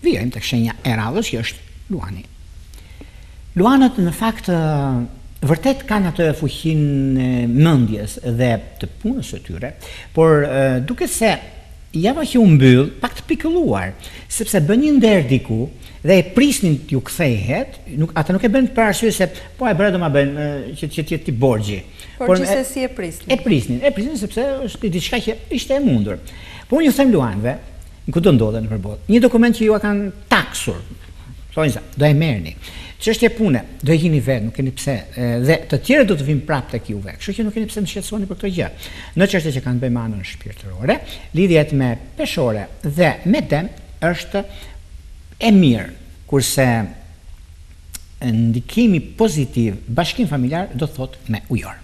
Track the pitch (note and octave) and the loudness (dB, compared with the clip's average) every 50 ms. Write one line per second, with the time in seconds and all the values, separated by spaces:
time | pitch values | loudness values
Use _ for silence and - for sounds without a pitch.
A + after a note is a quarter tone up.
0 | - F4 G3+ A2+ A2+ B2 A#2+ A2+ - - - A#2+ A2+ A#2 A2+ - - C3+ A#2+ A2 | 2 2 0 2 -2 -4 -6 -6 -6 -2 0 0 0 0 -2 -4 -2 -2 -2 0
1 | G#2+ A2 C3+ E3 A#3+ - - A#2 A2+ - - - - - - - - - G#3 E3 | -2 -2 -2 -2 -4 -2 -4 -4 -6 -6 -8 -12 -16 -20 -20 -20 -10 -8 -8 -6
2 | - F2 G2+ F2 - - - - - - - - - - - - - - - - | -6 -8 -10 -12 -14 -18 -20 -20 -20 -20 -20 -20 -20 -20 -20 -20 -20 -20 -20 -20
3 | - - - - - - - - - - - F3+ F3+ A3+ C4+ C4+ C4 B3 B3+ - | -20 -20 -20 -20 -20 -20 -20 -20 -20 -8 0 2 4 6 6 6 6 6 4 2
4 | F#3 F3 D#3+ - A3 A3+ A3 - - - F3+ E3 D#3+ D#3 D#3 C#3+ C#3 C#3 C3 A#2+ | 0 0 0 -2 -2 -2 -2 -4 -2 -2 0 2 2 2 0 0 0 0 0 -2
5 | A#2+ A#2 - - - - - - - C3 D#3+ D#3+ - C4 C4+ C4+ - - G#3+ G#3 | -2 -4 -8 -14 -18 -18 -12 -4 0 0 0 2 2 0 0 0 -2 -2 0 0
6 | G3 F3 D3+ - E3+ D#3 D3 - D#3+ C3+ - - - D#3+ D#3+ D#3 D3 D3 C#3+ C#3 | 0 0 0 2 2 2 2 0 -2 -4 -4 -2 -4 0 0 2 2 2 2 0
7 | C3+ C3+ C3 C3 B2+ B2+ B2+ B2 A#2+ A#2+ A#2+ C3 D3+ E3 D#3+ C3+ A#2+ G#2+ A2 G#2 | 0 2 0 0 0 0 0 0 0 2 4 4 6 6 6 4 2 2 0 -4
8 | G#2 G#2+ - - - B2+ A#2 A#2 B2+ B2 A#2 G#2 - - - - - - - - | -6 -8 -10 -8 -4 -4 0 2 2 2 2 0 -4 -8 -12 -10 -10 -10 -10 -6
9 | - G#3 C4 C4+ - - - - - - F#2+ E2 - B2+ D#3+ - - - - - | -4 -4 -4 -4 -6 -8 -10 -14 -12 -12 -10 -10 -10 -10 -12 -14 -18 -18 -16 -16
10 | - - - - D#3+ D#3+ D#3 D3 C#3+ D3 C3 C3+ C3+ C3+ C3 B2+ B2 D3 A#3+ - | -18 -8 2 4 4 6 6 4 4 2 0 2 2 2 2 0 -2 -4 -4 -4
11 | F4+ - - - A3+ A3 F3+ - - - - - - - - - - - - D#3 | -4 -4 -2 0 2 2 2 0 -4 -14 -20 -20 -20 -20 -20 -20 -20 -8 -4 0
12 | E3 G#3 C4+ D#4+ D#4 - - B3+ A3+ G3 D#3+ D3 C3 C3 B2 B2 C#3 - - - | 0 0 0 0 -4 0 4 6 8 8 8 8 10 8 8 8 6 2 -2 -6
13 | - B3 - - - - E4 - - D#4 E4 F4+ E4 A#3+ A2+ F#2+ F2 F#2+ - - | -8 -8 -8 -8 -4 -4 -4 -2 0 0 0 2 2 2 0 0 -2 -4 -8 -10
14 | - - - - - - - - A3 - - G3 D3+ C#3+ G3+ A#3 C#4+ D4+ D4 C4+ | -16 -18 -18 -18 -16 -10 -8 -6 -6 0 0 2 2 4 4 4 4 4 4 6
15 | A3 A3 G#3+ F#3+ D3 A#2+ C3+ B2+ - - A2+ A2 A#2+ D3+ - - - - - - | 6 6 6 4 4 2 0 0 0 0 -2 -2 -2 -4 -8 -14 -18 -18 -18 -8
16 | - D3 F#3+ F#3 F3 - - A#3+ C4+ D4 B3+ - - F3+ D3+ C3+ - - - C3 | 2 4 4 4 4 4 4 4 4 4 2 2 2 2 2 0 -2 -2 -4 -4
17 | - - - - F3 C#3+ A#2+ G#2+ F#2+ G2+ C3+ F#3 C4 - - - - - - C3 | -4 -4 -4 0 0 0 2 0 0 -2 -2 -2 -4 -6 -10 -16 -16 -10 -2 -2
18 | D#3 E3 - F#3 D#3 - F#3 F#3+ - A#3+ G3+ C4 C4 - - - A3+ G#3+ G3 - | -2 -2 0 -2 0 0 0 2 2 2 4 4 2 2 2 2 2 2 2 2
19 | - A3+ G3 - F#3 F3+ - - - - - - C4 A#3 G#3 D#3 G3 G#3 F3+ F3+ | 0 0 2 2 -2 -2 -2 -8 -16 -18 -10 -4 -2 0 2 2 2 2 2 2
20 | F3 D#3+ C#3 C#3+ C#3 C#3 C#3+ C#3+ D3 D3 D3 C#3+ A#2+ G2+ - C#3+ - D3+ - - | 0 2 4 4 2 2 0 -4 -6 -6 -6 -6 -8 -10 -10 -8 -8 -8 -6 -6
21 | D#3 - E3 D#3 - - C#3 A2+ C3 C3+ A#2+ G#2+ G#2+ G2+ G#2 F#2+ F2+ - - - | -4 -4 -4 -6 -4 -4 -2 0 2 2 2 2 -2 -4 -6 -8 -10 -14 -18 -20
22 | - - - - C4 - - F#3 C4+ C4 D4 C#4 C4 B3+ - C#4 B3+ B3 B3+ - | -20 -20 -10 -6 2 2 2 2 4 0 0 0 0 -4 -4 -6 -6 -6 -6 -8
23 | F#3+ E3+ D#3 - - - C4 B3+ - B3 F#3+ C#3 G#2 - B2 A#2+ - C#4+ - F#3+ | -10 -10 -10 -12 -4 -4 -2 -2 0 0 0 0 0 -2 -4 0 0 0 0 0
24 | G#3 C4+ D#4+ B3 F#3+ G3+ - A3 A#3+ C#4 C4+ C4 C#4 A3 - - - A3 E3 F3+ | -6 -6 -6 -6 -6 -6 -4 -4 -4 -2 -4 -4 -6 -8 -8 -6 -6 -4 -4 -2
25 | - - - F3+ - - A3+ - - - - B3 - - C4+ C#4 C#4+ B3 C#3+ A2+ | -4 -2 -4 -4 -4 -4 -6 -8 -8 -8 -6 -6 -4 -2 -2 0 2 2 2 2
26 | G#2 G#2 G2 D2+ - - - - - - - - - - - D4 E4 D4+ - - | 0 -2 -4 -8 -10 -16 -16 -16 -18 -18 -18 -18 -6 -2 0 2 4 4 4 4
27 | D4 C4 A#3 E3 C3 A#2 G2 G2+ G#2 A#2+ C#3 - - - - - - - - - | 4 4 6 4 2 2 -2 -2 -2 -2 -4 -4 -8 -16 -18 -18 -18 -20 -20 -12
28 | - - - E3+ E3+ G3+ D#3 B2 A2+ G#2+ G#2+ A2+ A2 G#2+ G#2+ A2 F2+ G2+ G#2 - | -10 -4 -2 2 4 6 6 6 4 2 0 -2 -4 -4 -4 -4 -6 -6 -10 -10
29 | - - G3 A#3+ A3+ B3 - A#3 A#3 A#3+ A3+ A3+ A3 G#3+ G#3+ G#3 G#3 G#3 G#3 G3+ | -2 4 4 6 6 6 6 6 4 4 4 2 4 2 2 2 2 0 -2 -2
30 | G3+ G3 - - - - B3+ G3+ D#3+ - - - - - F2+ F2 - - - - | -2 -6 -8 -12 -2 2 2 2 2 0 -6 -8 -6 -6 -6 -8 -10 -14 -16 -18
31 | - - - - - - - - - - - - D#3 D3 A2+ G#2+ - - - - | -18 -20 -20 -20 -18 -18 -18 -18 -18 -10 -4 0 0 0 0 -2 -8 -12 -4 0
32 | C#3 D3+ D3+ C#3+ D#3+ D#3+ B2+ G#2 E2+ D#2 - - - - - - - - - - | 2 4 4 4 2 0 -2 -4 -4 -8 -12 -14 -16 -16 -16 -16 -16 -16 -16 -6
33 | - - A3 A3 A#3+ A3 - - A3 G3+ C#3 A#2 F#2 - - - - C3+ D#3+ D3 | -2 -2 0 2 2 0 2 2 2 2 2 0 -2 -6 -14 -8 0 2 2 2
34 | D#3 F3 D#3 D3 A#2+ A#2+ C3+ B2 G#2 A#2 A2+ - C#3 C3 B2+ - - - C3+ G#2+ | 4 2 2 2 2 0 -2 -2 -2 -6 -4 -4 -4 -4 -4 -6 -4 -4 -4 -4
35 | E2+ - - - B2 A#2+ A#2 A#2+ B2 C3+ D#3+ E3 - - - C3+ - - B3+ D4+ | -6 -10 -8 -4 -4 -2 0 0 2 2 2 2 0 -2 -4 -4 2 2 4 4
36 | C4+ G3 G3+ D3+ C#3 C3+ D3+ C#3+ - - D#3 D3 - - - A#2 - - A2 G2+ | 6 4 2 0 0 0 -2 -2 -2 -2 -4 -4 -4 -6 -8 -10 -8 -8 -8 -8
37 | G2 G2 F#2+ - - - G3 G3 A3+ G#3+ G#3 A3+ A3 G3 - A3 G3+ E3 - G3+ | -8 -10 -12 -12 -8 -8 -4 -4 -4 -4 -2 -4 -6 -6 -4 -6 -6 -4 -6 -8
38 | F#3+ - - G#3+ G3 F#3+ G#3 - - G3+ F#3 F3 - E3 - - - - - - | -8 -8 -6 -6 -6 -6 -8 -6 -6 -4 -4 -2 -4 -6 -6 -12 -16 -16 -16 -16
39 | - - - D#3+ F#3 G3 - F#3+ D#3 D#3+ C3+ C3 - - B2+ B2 B2 B2+ A#2+ A#2+ | -16 -8 0 2 2 4 4 0 0 0 -4 -4 -2 -2 -2 -2 0 0 -2 -2
40 | A#2 A2+ A2 G2+ F#2+ - - - - - - - - G#2 F#2 F2+ G#2+ C#3 A3 - | -2 -4 -6 -8 -8 -10 -12 -14 -14 -16 -16 -16 -14 -14 -12 -6 -2 0 0 -2
41 | - - - - - - - D3+ F#3 G3 E3+ D#3 D3+ D#3 D3+ C#3 C3 B2 A#2 A2+ | -2 -12 -14 -14 -16 -6 0 2 2 4 6 4 4 4 2 0 2 0 0 -4
42 | - - - - D#4 - - - C#3+ A#2+ G#2+ G#2+ G2 - - - - D3+ C#3+ D#3+ | -8 -16 -8 -6 -6 -4 -2 -2 -2 0 -2 -2 -6 -8 -14 -8 -8 -6 0 2
43 | F3+ D#3 A#2+ - - E3 A3 D4+ G3+ B2 D#3+ D3 E3+ A#3 - - - - - - | 2 2 2 0 0 2 2 2 2 0 -2 -2 -2 -4 -10 -14 -18 -20 -12 -4
44 | - E3 F3 E3 - - - G3+ G3 - - - - - - - - - - - | -2 -2 -2 -2 -6 -6 -6 -6 -6 -6 -12 -16 -16 -16 -18 -18 -18 -18 -20 -20
45 | - - - - - - - - - A3+ G#3+ G3 F3+ C#3+ A#2+ A2 F2+ - - - | -18 -18 -20 -20 -20 -20 -12 -2 2 6 6 8 8 6 4 2 0 -8 -14 -18
46 | - - - - - - - C#3 B2 - - - C3+ B2+ A#2+ A2+ G#2+ F#2+ - - | -20 -20 -20 -20 -10 -2 0 0 0 0 0 2 2 2 2 0 0 -4 -8 -14
47 | - - - - - - - - - - - - - - - - - - - - | -18 -20 -20 -20 -20 -20 -20 -20 -20 -20 -20 -20 -20 -20 -20 -20 -20 -16 -16 -16
48 | - - - - - B2 A2+ A2 A#2 A2+ A2+ A#2+ A#2+ - - A3 A#3+ A#3 F#3+ D#3 | -16 -16 -18 -8 -4 -2 0 2 2 2 2 0 -4 -4 0 2 4 4 4 2
49 | B2+ - - - A3 A3 D#3+ D3+ C#3 - - B2 A#2 A2 F#2+ F#2+ - - A#2 A#2 | 0 -4 -2 0 0 2 2 0 -2 -2 0 0 0 0 0 -4 -8 -6 -2 -2
50 | F3 D#3+ - - B3 E3 D3 C#3+ B2 B2 D3 E3 F#3+ G3 - B2+ D#3 D3 - - | -2 -2 0 -2 -2 -2 0 0 -2 -2 -2 -4 -6 -6 -4 -4 -6 -6 -4 -6
51 | C3 B2+ - - - - A2+ G#2 - - C3 G2+ - - - - | -10 -10 -10 -14 -6 -6 -6 -6 -4 -4 -4 -4 -4 -6 -14 -16